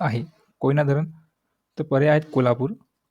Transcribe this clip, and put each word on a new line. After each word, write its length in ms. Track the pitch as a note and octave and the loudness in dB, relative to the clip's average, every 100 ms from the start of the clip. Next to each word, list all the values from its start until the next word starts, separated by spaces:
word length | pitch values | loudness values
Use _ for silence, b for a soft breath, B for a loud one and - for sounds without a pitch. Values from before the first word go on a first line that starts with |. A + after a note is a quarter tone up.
आहे? 240 | A#2 A#2 - _ _ - | -4 -4 -8 _ _ -4
कोयना 220 | C3+ D3 | 0 0
धरण, 280 | C#3+ C#3+ D#3+ - _ _ _ _ _ - | 2 0 -4 -10 _ _ _ _ _ -10
तर 40 | |
पर्याय 280 | D#3 C3+ D3 | -2 2 4
आहेत 200 | D3+ D#3 | 2 0
कोल्हापूर, 360 | C3 B2+ A#2+ C3+ A3+ _ _ _ | 0 2 0 -4 -8 _ _ _